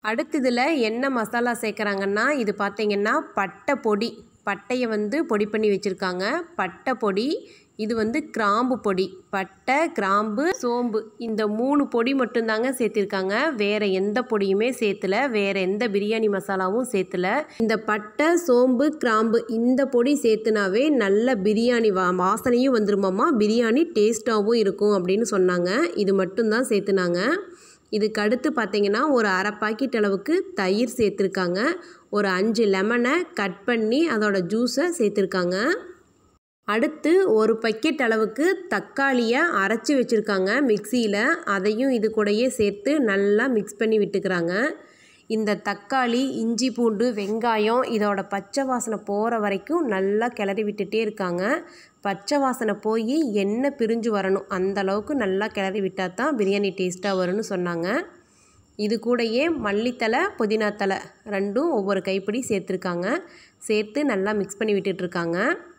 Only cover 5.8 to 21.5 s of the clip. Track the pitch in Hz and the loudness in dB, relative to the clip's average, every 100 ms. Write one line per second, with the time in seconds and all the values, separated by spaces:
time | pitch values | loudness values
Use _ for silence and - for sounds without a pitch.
5.8 | 196 185 190 180 196 311 339 - 185 - | -2 -4 -4 -4 -2 -4 -6 -6 -6 -4
6.8 | - 262 214 196 247 349 - - _ _ | -4 -2 0 0 -2 -4 -8 -20 _ _
7.8 | 214 226 220 254 - - 214 208 254 247 | -4 -2 0 -2 -4 -2 0 2 0 0
8.8 | 214 190 190 - - 196 190 - - 269 | 0 0 -2 -4 -8 -6 -6 -8 -2 0
9.8 | 330 320 196 202 214 214 311 381 247 240 | 0 -2 0 0 0 -2 -2 -2 -2 -2
10.8 | 240 214 214 - 233 214 214 214 254 285 | -2 -2 -6 -12 -6 -2 -2 0 0 2
11.8 | 277 247 233 277 240 247 226 214 247 262 | 2 0 0 0 0 -2 -2 0 -2 0
12.8 | 220 214 196 196 190 208 302 262 202 208 | -2 0 -2 -2 -2 0 -2 0 0 0
13.8 | 202 190 196 214 240 220 196 190 233 254 | 0 0 0 -2 -2 0 2 2 0 0
14.8 | 214 196 185 196 277 220 196 196 185 202 | -2 -2 -2 0 0 0 0 0 0 0
15.8 | 240 196 208 220 220 196 208 196 190 214 | 0 0 0 0 0 0 -2 -2 0 -2
16.8 | 254 196 185 185 185 240 302 - 220 220 | -2 -2 -2 -2 0 0 -4 -2 0 0
17.8 | - 214 - - 302 349 339 240 254 247 | 0 -4 -4 0 2 2 4 4 4 4
18.8 | 294 - 254 220 226 220 220 226 240 254 | 2 0 0 2 4 2 0 0 2 2
19.8 | 277 247 240 285 233 214 220 214 196 196 | 2 2 2 2 2 2 2 0 2 2
20.8 | 294 285 202 202 240 247 190 | 4 4 4 4 4 2 2